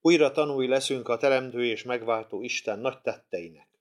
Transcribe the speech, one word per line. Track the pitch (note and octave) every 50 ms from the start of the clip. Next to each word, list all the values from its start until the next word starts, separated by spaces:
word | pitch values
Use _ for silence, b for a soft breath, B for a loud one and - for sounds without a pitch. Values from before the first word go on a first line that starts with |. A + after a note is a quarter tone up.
Újra | _ E3 F3 D#3+ D3+ C3+ -
tanúi | - D3+ D3 C#3+ C3+ C3 B2
leszünk | C3 C3+ C3+ - C#3 B2+ A2+ -
a | A#2+
teremtő | A2+ - C#3 C3+ C3 C3 B2+ A#2+ A#2+ B2
és | A#2+ A2+ G#2+ -
megváltó | B2 B2 A#2+ A2+ A2+ A2+ A2 A2 - - F#2+ A#2
Isten | B2 - - - - G#2 G2+
nagy | A#2 C3 B2+ -
tetteinek. | _ - G#2+ - _ _ - F2+ E2+ E2 E2 D#2 _ _ _ _